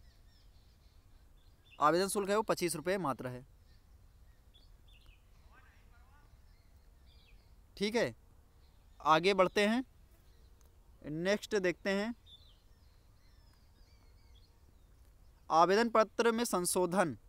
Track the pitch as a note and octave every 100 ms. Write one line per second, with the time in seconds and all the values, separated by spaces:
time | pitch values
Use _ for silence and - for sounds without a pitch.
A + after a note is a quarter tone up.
0 | - - - - - - - - - -
1 | - - - - - - - - D3 E3+
2 | G3 G#3+ F#3+ G#3 A3 E3+ F3 D#3+ D#3+ G3+
3 | D3 B2 B2+ B2 C3 - - - - -
4 | - - - - - - - - - -
5 | - - - - - - - - - -
6 | - - - - - - - - - -
7 | - - - - - - - - G#3 A#3
8 | D3 - - - - - - - - -
9 | D3 D#3+ F#3 G3 F3+ G#3+ G#3 A#3+ - -
10 | - - - - - - - - - -
11 | C#3+ D#3 F3+ G#3 - G#3+ F3+ D#3+ G3+ G3
12 | A3 A#3+ - - - - - - - -
13 | - - - - - - - - - -
14 | - - - - - _ - - - -
15 | - - - - - D#3+ E3+ G3+ A#3 A3
16 | G#3+ - A#3 A3+ A#3+ F3+ F3 F#3+ F3+ F#3
17 | E3+ A2+